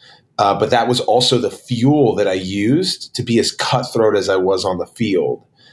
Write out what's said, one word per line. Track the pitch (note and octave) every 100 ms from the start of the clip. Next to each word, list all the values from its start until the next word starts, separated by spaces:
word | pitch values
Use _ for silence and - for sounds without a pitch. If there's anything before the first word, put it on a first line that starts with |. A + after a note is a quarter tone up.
| - - _ -
Uh, | G2+ G2
but | A2
that | A#2+ A#2
was | B2
also | - A#2 B2 B2
the | G#2
fuel | - - A#2+ B2+ D3+ A#2+ F#2+
that | G2
I |
used | F#2+ F#2 G2+ G#2 D3 F#3 - -
to | -
be | B2 A#2
as | A#2
cutthroat | - - B2+ A#2+ A#2+ A2 G2+
as | F#2+
I | F#2+
was | F#2 F#2+
on | F#2 F2+
the | E2+
field. | - B2+ F#2 C#2 A#1+ _ _ -